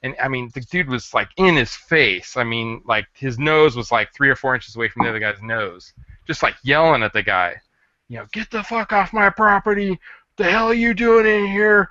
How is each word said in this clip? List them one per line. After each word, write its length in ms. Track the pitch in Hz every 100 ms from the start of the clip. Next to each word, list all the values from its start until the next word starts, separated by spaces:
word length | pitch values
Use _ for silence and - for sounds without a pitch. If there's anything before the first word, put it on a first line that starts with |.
And, 140 | 131 127
I 60 | 127
mean, 200 | 131 123
the 80 | 117
dude 260 | 123 180 165
was, 260 | 127 -
like, 160 | - 104 -
in 180 | 185 160
his 200 | 117 -
face. 640 | _ 160 127 92 - -
I 60 |
mean, 380 | 117 113 113 117 -
like, 220 | 110 104
his 240 | _ 135 120
nose 380 | 147 156 156 120
was, 160 | 113
like, 220 | 117 104
three 160 | - 139
or 60 | 127
four 200 | 135 127
inches 200 | - 110
away 140 | 117
from 140 | 117
the 60 | 117
other 100 | 110
guy's 220 | 107 101
nose. 520 | 107 113 104 87 - _ - - _
Just, 160 | 160
like, 140 | 127 -
yelling 400 | 127 147 165 143
at 100 | 110
the 100 | 110
guy. 320 | 101 98 90 - _ _ _ _ _
You 120 | 117
know, 60 | 107
Get 180 | - 220
the 140 | 226
fuck 300 | 208 233 208
off 200 | 208 185
my 160 | 220 202
property! 680 | 190 214 202 214 202 202 180 - - _ _
The 120 | 180
hell 180 | 202 226
are 60 |
you 200 | 233 233
doing 320 | 202 233 226 214
in 220 | 214 202
here? 420 | 196 214 208 190